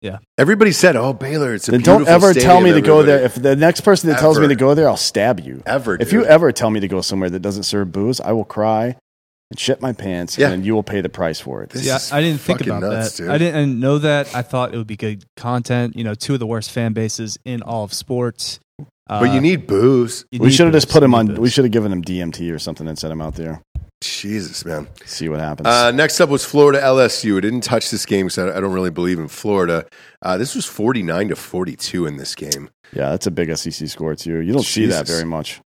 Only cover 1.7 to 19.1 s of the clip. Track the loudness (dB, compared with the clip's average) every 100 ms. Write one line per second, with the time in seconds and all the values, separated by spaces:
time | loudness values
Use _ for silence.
1.7 | 2 6 6 8 6 8 6 8 8 8
2.7 | 6 6 6 8 6 2 0 2 4 4
3.7 | 2 2 2 2 4 4 6 4 4 4
4.7 | 4 2 2 -2 0 0 0 -6 -14 -4
5.7 | -4 -2 -2 2 2 6 6 6 2 0
6.7 | 0 -2 -4 -4 -4 -4 -4 -6 -6 -4
7.7 | -4 -4 -4 -4 -4 -2 -4 -4 -2 0
8.7 | 0 -2 -8 _ _ _ _ _ -10 -4
9.7 | -2 -4 -6 -6 -6 -8 -2 -2 -2 -2
10.7 | -4 -4 -6 -8 -6 -6 -6 -12 -14 -12
11.7 | -8 -4 -4 -2 -2 -2 -2 -4 -4 -4
12.7 | -4 -4 -4 -6 -6 -4 0 0 0 -2
13.7 | 0 0 0 0 -2 -2 -6 -6 -4 -4
14.7 | -6 -10 -8 -8 -10 -16 -12 -6 -4 -2
15.7 | -2 -2 -6 -8 -8 -4 -4 -4 -6 -6
16.7 | -4 -4 -2 -4 -6 -10 -12 -10 -12 -8
17.7 | -8 -8 -10 -8 -4 -4 -6 -12 -12 _
18.7 | _ -20 _ _